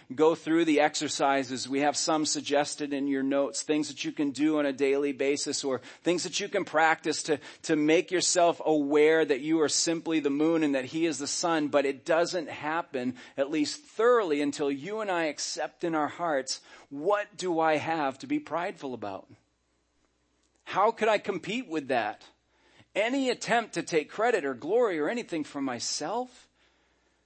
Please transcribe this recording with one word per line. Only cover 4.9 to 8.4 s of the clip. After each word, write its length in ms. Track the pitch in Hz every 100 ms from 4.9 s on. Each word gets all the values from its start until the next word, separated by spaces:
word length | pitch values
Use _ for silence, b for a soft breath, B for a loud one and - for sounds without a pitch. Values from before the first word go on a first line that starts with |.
| 139 143
basis 540 | 131 139 143 151 131 139
or 160 | 123 B B
things 200 | 165 170
that 160 | 175 139
you 80 | 202
can 160 | 196
practice 580 | 156 151 160 160 165 147
to, 180 | - 143 B B
to 120 | - 156
make 360 | 151 165 180
yourself 500 | 180 - 185